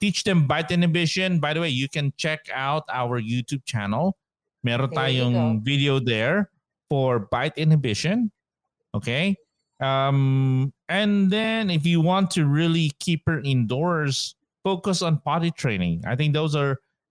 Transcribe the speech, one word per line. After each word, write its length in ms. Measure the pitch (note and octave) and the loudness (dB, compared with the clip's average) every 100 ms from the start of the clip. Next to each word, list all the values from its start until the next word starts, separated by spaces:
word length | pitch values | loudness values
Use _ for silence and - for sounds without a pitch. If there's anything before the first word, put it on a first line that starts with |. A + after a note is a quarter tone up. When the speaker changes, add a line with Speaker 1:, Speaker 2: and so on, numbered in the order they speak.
Speaker 1:
teach 220 | G3+ - | 0 -2
them 240 | G#3 F3+ C#3 | 0 2 2
bite 240 | D#3 E3 | 0 0
inhibition. 680 | F3 F3 E3+ E3 F#3+ F#3 F3 | 0 2 2 0 0 0 0
By 140 | D3 | 0
the 80 | D#3 | -2
way, 80 | E3 | -2
you 180 | B2+ C3+ | -2 -2
can 240 | D#3 C#3 - | -2 -4 -4
check 220 | E3 D#3 - | -4 -4 -6
out 320 | A#2+ C#3 D3+ - | -6 -2 -2 -4
our 300 | B2+ B2 B2 | -4 -2 -2
YouTube 420 | A2 B2 A#2 C#3 - | -2 -4 -4 -6 -6
channel. 520 | A#2+ G2+ A2+ F3+ - _ _ _ _ | -4 -2 0 -2 -4 _ _ _ _
Meron 260 | B2 A#2+ C3 | -2 0 -2
Speaker 2:
There 160 | - C3+ | -2 0
you 120 | C3 B2 | 0 2
Speaker 1:
tayong 280 | A#2+ A#2 A2 | 2 2 0
Speaker 2:
go. 20 | |
Speaker 1:
video 360 | A2+ C#3 C#3+ C3 | 0 0 2 2
there 500 | A#2 A2 A#2 G3 G3 _ _ _ _ | 0 0 2 0 -2 _ _ _ _
for 300 | C#3+ C3 A#2+ | 0 2 0
bite 360 | G2+ B2 D3 - | 0 -2 -2 0
inhibition. 760 | D#3 D#3 C3 G#2 D#3 A3+ A3+ - _ _ _ _ _ G2+ | 2 4 2 -2 0 0 -2 -4 _ _ _ _ _ -6
Okay? 420 | A#2 B2+ G3 G3 _ _ _ _ | -2 -2 0 -2 _ _ _ _
Um, 920 | C3+ C3+ C#3 C#3 C3+ C3+ C3+ C3 C#3 - - | -2 2 2 2 4 4 2 2 0 -4 -6
and 400 | F#3 G#3 G3+ F#3+ | -2 2 2 2
then 400 | G#3 A3 A3+ G#3 | 2 0 -2 -2
if 160 | E3 D#3+ | 0 2
you 160 | E3+ | 2
want 300 | D#3+ F#3+ F#3 | 4 2 2
to 140 | - D3 | 2 2
really 460 | C#3+ E3+ E3 D#3 - | 2 2 2 0 -2
keep 220 | - D#3+ - | -4 -2 -2
her 120 | D#3 | -2
indoors, 920 | C#3 B2+ A2 B2+ F3 E3 C#3+ C3 - - _ _ | 0 0 0 0 0 0 -2 -4 -6 -12 _ _
focus 380 | G3 F3+ G3+ F3+ | -4 -2 -2 -2
on 160 | E3+ D3+ | 0 -2
potty 300 | - E3 E3+ | 0 -2 -2
training. 500 | - C3+ G2 F2 E2 - | -2 -2 0 -2 -2 -2
I 80 | B2 | -2
think 180 | D3+ | 0
those 220 | D3+ D#3+ D3 | 0 0 0
are 240 | C#3 C3+ - _ _ | 0 -2 -8 _ _